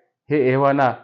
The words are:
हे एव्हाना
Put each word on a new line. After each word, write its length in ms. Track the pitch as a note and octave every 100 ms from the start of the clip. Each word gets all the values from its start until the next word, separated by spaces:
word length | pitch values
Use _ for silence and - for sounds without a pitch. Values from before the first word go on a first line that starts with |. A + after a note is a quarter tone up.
| _ _ -
हे 220 | D3+ B2+
एव्हाना 420 | C3 C#3 C#3 C3 A2